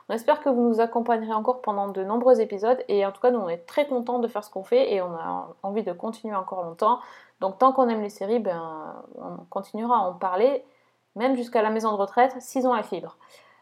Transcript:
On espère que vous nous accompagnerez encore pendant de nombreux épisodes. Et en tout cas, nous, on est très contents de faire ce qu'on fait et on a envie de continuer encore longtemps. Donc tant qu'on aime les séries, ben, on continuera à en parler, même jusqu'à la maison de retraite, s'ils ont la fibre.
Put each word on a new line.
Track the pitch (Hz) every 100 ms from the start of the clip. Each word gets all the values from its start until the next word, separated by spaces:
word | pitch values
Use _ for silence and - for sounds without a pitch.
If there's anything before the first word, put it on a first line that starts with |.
| -
On |
espère | 226 262 302
que | 285
vous | 247 240
nous | 220
accompagnerez | 233 240 233 226 220
encore | 214 226 254
pendant | 214 202 202
de | 190
nombreux | 190 233 247 233
épisodes. | 214 202 220 254 -
Et | 202
en | 196
tout | 196
cas, | 254
nous, | 240
on | 180
est | 170 -
très | - 285
contents | 247 233 247
de | 233
faire | 220
ce | -
qu'on | 190
fait | 190 247 269
et | 196
on | 180 165
a | 175 180 - -
envie | 196 208
de | 190
continuer | 175 226 220 220 202
encore | 185 190
longtemps. | 170 165 214 247 - - - _
Donc | 190 190
tant | 262
qu'on | 269 240
aime | 220
les | 202
séries, | - 196 233
ben, | 202 170 165 160 156 - - -
on | 180 175 175
continuera | 196 196 214 233 240
à |
en | 185
parler, | 180 190 185 254 277 - _ _ _ _ 196
même | 254
jusqu'à | 254 233 233
la | 214
maison | 220 220
de | 208
retraite, | 196 240 262 262
s'ils | - 269 254
ont |
la | 190
fibre. | 208 175 - - _ - _ _